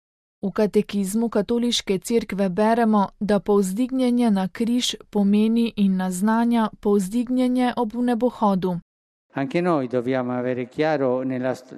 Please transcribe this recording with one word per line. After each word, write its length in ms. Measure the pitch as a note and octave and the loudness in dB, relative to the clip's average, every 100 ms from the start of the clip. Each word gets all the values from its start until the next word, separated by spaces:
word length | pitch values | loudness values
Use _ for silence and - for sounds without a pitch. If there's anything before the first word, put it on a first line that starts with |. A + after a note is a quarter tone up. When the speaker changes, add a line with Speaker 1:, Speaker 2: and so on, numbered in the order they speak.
| _ _ _ _ | _ _ _ _
Speaker 1:
V 80 | G3+ | -6
katekizmu 800 | G3 G#3+ G#3+ G3+ G3+ F#3+ G#3+ A#3 | 0 0 0 0 -2 -2 -2 -2
Katoliške 720 | A3 F#3+ A#3+ A#3+ A3 - F#3+ | -2 -2 -2 0 -2 -2 -4
cerkve 500 | - A#3 G#3+ F#3+ G3 | -2 -2 -2 -2 -2
beremo, 600 | F3+ G#3+ A#3 A3+ G#3+ F#3+ - | 0 2 2 2 2 0 -2
da 200 | G#3 G3+ | 0 0
povzdignjenje 880 | - G3+ F#3 G3 B3+ C4 B3+ A#3+ A#3+ | 2 2 2 -2 -2 0 0 2 2
na 180 | G3 F#3 | 2 0
križ 460 | - A#3 B3 - G#3+ - | -2 -2 0 -2 -6 -4
pomeni 600 | G#3 G3 G#3 A3 A#3 A#3 - | 0 4 4 4 2 0 2
in 200 | G3 F#3 | 2 2
naznanja 720 | F#3 F3+ G#3+ A3+ A#3 A#3 G#3+ - | -2 0 0 2 2 2 0 -2
povzdignjenje 920 | G#3 G#3 F#3 A#3 A#3+ B3+ B3+ B3+ B3 A#3 | 0 2 2 -2 -2 0 0 2 0 0
ob 180 | A3+ | -4
nebohodu. 840 | A#3 B3 A#3 B3 - G#3+ F#3+ F#3 F3 - _ _ _ _ | -2 -2 0 0 0 0 2 -2 -4 -10 _ _ _ _
Speaker 2:
Anche 280 | - C3+ E3+ | -6 -4 0
noi 260 | F3+ D#3 B2+ | 0 0 0
dobbiamo 440 | B2+ A#2+ C3 B2 | -2 0 -2 -2
avere 340 | B2 B2 B2+ A#2+ | -4 -4 -4 -6
chiaro 560 | - D#3 D3+ C3 B2+ | -2 0 0 0 0
nella 300 | C3 B2+ B2+ | -2 -4 -4
st-, 220 | B2 - | -4 -10